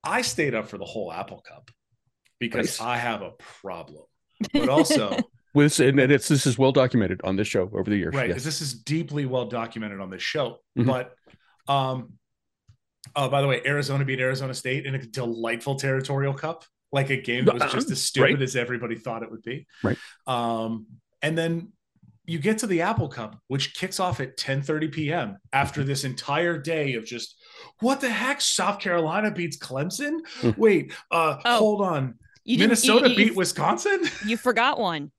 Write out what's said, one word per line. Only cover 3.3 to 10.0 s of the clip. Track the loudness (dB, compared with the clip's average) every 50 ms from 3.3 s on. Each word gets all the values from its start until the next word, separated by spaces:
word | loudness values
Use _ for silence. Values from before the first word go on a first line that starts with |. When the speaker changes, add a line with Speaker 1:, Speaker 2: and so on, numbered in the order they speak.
| -14 _ -20 -20 -20 -16
Speaker 1:
problem. | -12 -12 -12 -12 -12 -16 -20 -20 -20 _ _ _ _ _ _ _ -8 -2 0
But | 0 2 4
also | 4 4 4 4 2 0 0 0 -2 -4 -6 -6 _
Speaker 3:
<laughs> | _ _ _ 4
Speaker 2:
With, | 6 6 6 6 6
and | 4 6 6 6
it's, | 6 6 6 4 4
this | 2 2 2 4
is | 2 2 4
well | 4 6
documented | 6 6 4 4 4 2 2 2 0 -2 -2
on | -2 0
this | 0 0
show | 0 0 0 0 0 -2
over | -4 -2 0
the | 0
years. | 0 0 0 -2
Speaker 1:
Right. | -2 0 0
Speaker 2:
Yes. | -2 -2 -4
Speaker 1:
This | -6 -6 -4
is | -6 -6 -8
deeply | -8 -4 -2 -2 -2 -2 -2 -4 -4 -2
well | -2 -2 -2 -4
documented | -2 -4 -6 -6 -6 -6 -8 -8 -8 -8
on | -10